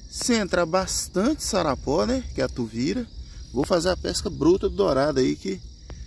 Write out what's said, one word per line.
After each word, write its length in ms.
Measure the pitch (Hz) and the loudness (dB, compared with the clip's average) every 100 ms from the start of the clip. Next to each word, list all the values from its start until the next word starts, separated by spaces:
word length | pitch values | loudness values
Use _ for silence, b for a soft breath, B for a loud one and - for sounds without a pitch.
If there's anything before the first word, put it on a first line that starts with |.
| - | -14
se 220 | - - | -6 2
entrar 320 | 226 180 180 | 2 2 0
bastante 800 | 165 185 185 - - 180 233 311 | 2 2 0 -2 -2 0 2 0
sarapó, 640 | - 196 160 123 127 156 208 | 0 0 2 0 0 0 2
né, 180 | 262 - | 0 -2
que 60 | - | -2
é 40 | |
a 40 | 123 | -2
tuvira, 580 | - 113 117 143 233 233 - B B B | -2 -6 -2 -2 -2 -6 -10 B B B
vou 140 | 120 151 | -2 2
fazer 240 | 180 180 | 2 2
a 60 | 175 | -2
pesca 320 | - - - | -2 -4 -4
bruta 360 | 131 151 190 196 | 2 4 4 2
do 100 | 180 | 2
dourado 440 | 190 135 147 135 | 2 4 2 4
aí 160 | 135 147 | 2 0
que 240 | 190 190 - - B B | -4 -8 -10 -18 B B